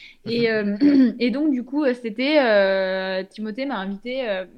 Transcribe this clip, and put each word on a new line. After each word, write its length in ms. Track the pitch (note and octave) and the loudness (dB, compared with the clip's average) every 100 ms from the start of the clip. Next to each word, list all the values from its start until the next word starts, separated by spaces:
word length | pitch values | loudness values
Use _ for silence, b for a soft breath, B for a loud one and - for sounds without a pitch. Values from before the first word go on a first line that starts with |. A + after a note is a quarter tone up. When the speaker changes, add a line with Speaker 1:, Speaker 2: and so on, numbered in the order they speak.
| B B - | B B -6
Speaker 1:
Et, 240 | A#3 A#3 | -2 0
Speaker 2:
Mhm. 280 | A3 G3+ G3+ | 0 -2 2
Speaker 1:
euh, 300 | C#4+ C#4 B3 | 4 6 4
<clears throat> 40 | - | 2
et 120 | A#3+ | -2
donc, 220 | B3+ D#4 | 0 -2
du 120 | B3+ | -2
coup, 200 | A#3 C#4+ | -4 -2
euh, 100 | C#4+ | 0
cet 100 | B3 | -2
été, 340 | A3+ G#3 C4 D4+ | -6 -4 2 4
euh, 840 | B3 G#3 G3 F#3+ F#3+ F#3+ F#3+ F#3+ | 4 4 4 2 -2 -4 -4 -6
Timothée 400 | F#3+ - G#3+ G#3+ | -8 -10 -10 -8
m'a 140 | C#4 A3+ | -6 -6
invité, 500 | F#3+ G3+ A#3+ C4 A#3+ | -8 -10 -8 -6 -4
euh, 160 | F#3+ F#3 | -6 -8